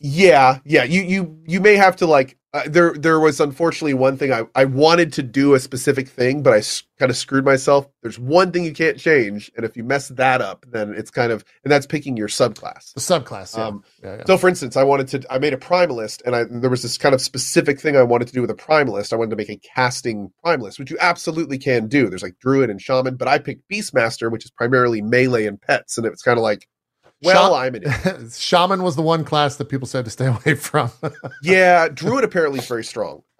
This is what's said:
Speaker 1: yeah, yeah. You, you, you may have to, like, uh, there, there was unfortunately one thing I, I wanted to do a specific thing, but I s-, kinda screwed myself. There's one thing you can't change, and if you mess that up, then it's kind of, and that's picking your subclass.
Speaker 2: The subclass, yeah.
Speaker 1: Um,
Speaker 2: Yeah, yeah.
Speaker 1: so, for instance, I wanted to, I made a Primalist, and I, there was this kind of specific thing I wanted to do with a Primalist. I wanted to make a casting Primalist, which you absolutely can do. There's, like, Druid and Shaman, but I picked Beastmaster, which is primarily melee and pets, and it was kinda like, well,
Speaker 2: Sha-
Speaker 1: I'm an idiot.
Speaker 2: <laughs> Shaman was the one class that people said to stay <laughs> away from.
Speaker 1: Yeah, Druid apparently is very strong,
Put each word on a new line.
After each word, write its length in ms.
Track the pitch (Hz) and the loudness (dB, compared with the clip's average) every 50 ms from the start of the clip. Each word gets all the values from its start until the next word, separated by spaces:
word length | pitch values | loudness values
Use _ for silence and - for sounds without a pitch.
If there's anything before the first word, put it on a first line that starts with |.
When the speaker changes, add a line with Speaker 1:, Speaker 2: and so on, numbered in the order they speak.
Speaker 1:
yeah, 580 | 147 143 139 170 190 180 156 139 135 131 135 135 _ | -10 -6 0 4 6 8 8 8 6 4 4 2 _
yeah. 200 | 143 156 143 123 | 0 2 2 2
You, 180 | 127 170 190 | 2 0 -2
you, 360 | 190 170 185 196 180 156 156 160 160 | 0 0 -2 -4 -4 -6 -10 -16 -10
you 140 | 160 170 190 | -6 -4 2
may 160 | 185 208 208 | 4 4 6
have 200 | 202 196 185 180 | 6 6 4 4
to, 100 | - 185 | 2 2
like, 300 | 160 151 139 135 135 - _ _ _ | 2 4 2 2 0 -6 _ _ _
uh, 100 | - 147 127 156 | -8 -8 -6 0
there, 240 | 147 175 170 165 - | 2 4 4 4 2
there 240 | 156 143 165 160 156 | 0 0 2 2 4
was 220 | 156 156 151 - | 4 2 2 2
unfortunately 540 | 160 147 131 - 165 165 - - 160 151 135 | -2 -2 -2 -2 -2 -2 -2 -2 -4 -2 0
one 220 | 127 131 131 135 | 2 2 0 0
thing 160 | 135 147 135 | 0 -2 -2
I, 120 | 123 113 113 - - | -2 -2 -4 -4 0
I 100 | 131 135 | 0 0
wanted 480 | 139 127 135 151 160 170 170 170 156 - | 2 2 4 4 6 6 4 2 0 -2
to 100 | 160 135 | -8 -8
do 300 | 117 104 135 139 143 139 | -4 -2 2 4 4 4
a 60 | 127 | 4
specific 480 | 131 - 139 127 - 147 127 135 127 - | 2 -2 -10 -4 -2 -2 -2 -2 -4 -8
thing, 340 | - - 123 127 135 151 135 | -4 -2 0 0 0 2 2
but 80 | 135 | 4
I 60 | 113 107 | 4 4
s-, 260 | - - - - - _ _ - | 2 0 -8 -10 -12 _ _ -2
kinda 120 | 139 127 | -2 -2
screwed 320 | 123 - - - 139 135 135 | -2 -2 -6 -2 -2 0 2
myself. 440 | 139 135 131 135 147 143 143 139 _ _ _ | 2 2 2 4 2 2 2 2 _ _ _
There's 160 | - 113 104 117 | -14 -12 -12 -10
one 340 | 123 131 151 180 190 185 | -4 2 4 4 4 4
thing 120 | 160 180 175 | 0 -4 -4
you 80 | 160 | -4
can't 240 | 143 - 160 160 - | -4 -2 -2 -2 -2
change, 540 | - - 165 156 139 113 101 104 104 - - - | -2 0 2 2 4 2 0 -4 -10 -12 -12 -12
and 80 | 117 113 | -8 -8
if 120 | 110 - | -8 -8
you 60 | 120 | -8
mess 260 | 117 123 139 143 135 - | -6 -4 -4 -4 -4 -6
that 320 | 131 123 127 131 127 127 | -4 -2 0 0 0 0
up, 240 | 110 95 92 _ _ 123 | -2 -6 -8 _ _ _
then 260 | 120 110 107 104 101 | -6 -6 -6 -6 -8
it's 160 | 107 107 - | -10 -12 -10
kind 220 | - 139 120 117 | -4 -4 -2 -2
of, 120 | 113 101 - _ _ _ - | -2 -6 -8 _ _ _ -2
and 80 | 139 | 0
that's 140 | 147 143 - | 0 0 0
picking 300 | - 165 151 147 143 127 | -2 -8 -8 -6 -6 -6
your 120 | 110 107 107 | -6 -6 -6
subclass. 640 | - - 131 117 104 - - - - - - - - | 0 0 0 0 0 -6 -14 -16 -16 -16 -20 -18 -14
Speaker 2:
The 60 | 123 | -10
subclass, 560 | - - 185 156 120 - 120 98 92 - - | -2 -2 -2 -2 -2 -8 -16 -16 -16 -12 -10
yeah. 100 | 113 110 | -8 -8
Speaker 1:
Um, 180 | 110 104 98 _ _ _ _ | -8 -8 -12 _ _ _ _
Speaker 2:
Yeah, 140 | - 98 98 - | -18 -16 -16 -8
yeah. 60 | - | 0
Speaker 1:
so, 120 | 190 190 180 | 2 2 4
for 100 | - 185 | 4 2
instance, 280 | 180 - 143 120 - | 0 0 -6 -4 0
I 80 | 131 135 | 0 2
wanted 240 | 139 139 135 135 131 | 2 2 0 0 -4
to, 240 | - 131 117 - | -6 -10 -8 -6
I 60 | 131 131 | -6 -2
made 140 | 143 151 | -2 -2
a 40 | 131 | -4
Primalist, 640 | 127 - - 175 185 175 165 127 113 110 107 - - - | -4 -4 -2 0 0 0 0 -2 -6 -8 -10 -10 -8 -6
and 100 | 127 123 | -4 -2
I, 100 | 117 117 | -2 -2
there 260 | 113 120 120 123 131 | -4 -6 -4 -2 -2
was 120 | 127 123 | -2 -2
this 140 | - 120 - | -4 -8 -8
kind 180 | - - 143 139 | 0 0 2 2
of 60 | 127 | 2
specific 600 | - - - 131 - - - 170 143 147 143 - | -2 -4 -8 -8 -6 -2 0 0 0 0 -2 -2
thing 160 | - 156 139 | -2 2 4
I 60 | 135 | 4
wanted 260 | 123 120 120 120 123 123 | 4 4 4 0 0 -4
to 60 | - | -4
do 60 | 127 | -6
with 100 | 120 107 | -4 -4
a 40 | 107 | -6
Primalist. 580 | - - - 156 151 143 120 101 101 101 - | -8 -2 2 2 2 2 0 -2 -6 -6 -4
I 40 | 117 | -4
wanted 140 | 117 117 110 | -4 -2 -4
to 60 | 110 | -4
make 140 | 104 104 - | -6 -8 -10
a 60 | 104 | -10
casting 760 | 101 _ - - 127 127 123 127 - - 123 110 104 101 95 _ _ - | -16 _ -8 -2 0 0 0 0 -4 -6 -6 -6 -8 -10 -14 _ _ -2
Primalist, 340 | 170 170 139 110 95 - - | -2 -2 -2 -2 -10 -12 -16
which 120 | 139 127 | -14 -12
you 60 | 160 - | -6 0
absolutely 580 | 175 180 170 - - 170 160 165 165 131 139 131 | 0 0 0 -2 -6 -8 -6 -6 -6 -6 -8 -6
can 300 | - 139 127 117 110 110 | -2 -2 0 0 -2 0
do. 200 | 127 147 123 95 | 0 0 0 0
There's, 140 | 92 90 | -2 -8
like, 160 | 98 92 90 _ | -12 -14 -14 _
Druid 300 | - 127 135 135 131 113 | -2 0 2 2 2 0
and 100 | 101 95 | -2 -6
Shaman, 360 | - - 131 127 127 131 131 | -4 -2 -2 0 0 -2 -4
but 120 | 127 123 127 | -4 -2 0
I 100 | 143 151 | 0 0
picked 300 | 147 147 107 - _ - | -2 -6 -12 -14 _ -10
Beastmaster, 600 | 196 214 - - - 131 117 113 - - 113 113 | -10 -10 -8 -2 0 0 0 0 -2 -4 -6 -6
which 140 | 113 110 - | -6 -6 -12
is 60 | - | -14
primarily 500 | _ - 117 120 131 127 123 120 117 107 | _ -6 -2 2 2 2 2 2 0 -2
melee 440 | 104 110 123 127 131 131 120 110 107 | -2 0 0 2 2 2 0 0 -2
and 140 | 104 101 - | -2 -6 -8
pets, 380 | - - 139 117 - - - - | -4 -2 -2 -2 -4 -8 -8 -6
and 80 | 113 | -6
it 40 | 107 | -6
was 120 | - - | -6 -4
kinda 180 | - 127 120 117 | 0 0 0 2
like, 280 | 113 110 104 95 _ _ _ _ _ _ _ _ _ _ _ _ | 2 -2 -2 -4 _ _ _ _ _ _ _ _ _ _ _ _
well, 280 | 139 175 185 180 180 190 | 0 4 4 6 6 4
Speaker 2:
Sha- 40 | 165 | 4
Speaker 1:
I'm 200 | 135 - - - | 2 0 -4 -6
an 80 | 208 175 | -6 -6
idiot. 480 | 147 127 - - 185 190 - 117 113 | -6 -6 -4 -4 -6 -6 -6 -14 -16
Speaker 2:
<laughs> 60 | - - | -14 -10
Shaman 440 | - - 185 175 175 185 196 185 | -4 0 2 2 2 2 0 0
was 140 | 185 180 139 | -2 -2 -2
the 60 | 147 | -2
one 220 | 160 160 165 160 147 | 0 0 0 -2 -2
class 320 | - 156 147 147 139 127 | -2 0 0 0 0 -2
that 100 | - 143 | -6 -10
people 200 | - 135 127 131 | -6 -6 -8 -8
said 180 | - - 131 123 | -6 -8 -8 -8
to 60 | 110 | -8
stay 160 | - - 135 | -6 -4 -2
<laughs> 180 | 131 117 104 - | -2 -2 -2 -2
away 80 | 151 147 | -2 -2
from. 360 | 143 - - - 151 127 117 - - - 143 - - - 135 - - | -2 -4 -4 -4 -2 -2 -4 -6 -8 -10 -10 -10 -10 -16 -16 -16 -8
Speaker 1:
Yeah, 460 | 139 170 185 185 185 180 180 170 165 156 | 0 2 4 4 6 6 6 4 2 0
Druid 360 | 139 131 156 202 247 277 233 | -4 -6 -6 -4 -2 -2 -2
apparently 340 | - - 175 156 147 139 131 | -2 -2 -2 -2 -2 -4 -6
is 80 | 120 | -8
very 180 | - 123 113 110 | -6 -8 -8 -8
strong, 380 | - - 117 98 78 71 73 _ _ _ - | -10 -8 -8 -8 -8 -10 -16 _ _ _ -2